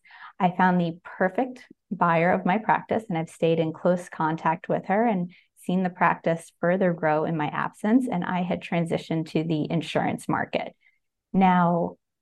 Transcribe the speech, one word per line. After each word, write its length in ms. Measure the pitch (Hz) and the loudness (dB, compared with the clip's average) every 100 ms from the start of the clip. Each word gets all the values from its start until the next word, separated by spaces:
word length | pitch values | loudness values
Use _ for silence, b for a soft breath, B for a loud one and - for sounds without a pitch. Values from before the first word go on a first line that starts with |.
| B B B - | B B B -2
I 140 | 185 | -2
found 300 | 175 185 180 | 2 2 2
the 180 | 170 170 | 0 -4
perfect 640 | - - 185 185 262 254 - - _ | -14 -2 -2 0 -4 -6 -20 -20 _
buyer 420 | 185 175 165 170 | 0 2 4 4
of 140 | 190 185 | 2 2
my 120 | 190 | 0
practice, 460 | - 156 - 220 220 | 2 0 0 -4 -2
and 100 | 165 | -4
I've 120 | 160 | -6
stayed 300 | - 165 165 | -2 0 2
in 120 | 160 | 0
close 380 | 156 180 175 175 | 0 0 0 -4
contact 580 | - 156 165 165 160 - | -4 -4 0 -2 -2 -2
with 180 | 170 - | -4 0
her 180 | 196 240 | 0 2
and 240 | 190 175 B B _ | 0 -4 B B _
seen 200 | - 180 | -2 -2
the 60 | 185 | -2
practice 640 | 180 170 170 - 165 - _ | 2 2 2 0 -2 -6 _
further 320 | 175 185 185 | 0 2 2
grow 320 | 170 156 151 | 2 0 0
in 140 | 165 165 | 0 -2
my 100 | 147 | -2
absence. 600 | 151 - - 208 247 254 | -4 -6 -4 2 2 2
And 140 | 180 - | -2 -2
I 160 | 180 | -2
had 200 | 180 180 | -2 -4
transitioned 680 | - 175 165 156 - 165 160 | -2 -2 0 -2 -2 -4 -2
to 160 | 160 160 | -4 -2
the 260 | 156 143 | -2 -2
insurance 560 | 160 147 151 - - - | -2 -2 -2 -2 -4 -4
market. 480 | 156 - - - - _ _ _ _ _ | -4 -2 -4 -6 -12 _ _ _ _ _
Now, 640 | 190 190 180 175 175 175 175 _ _ | 2 4 6 4 2 -2 -6 _ _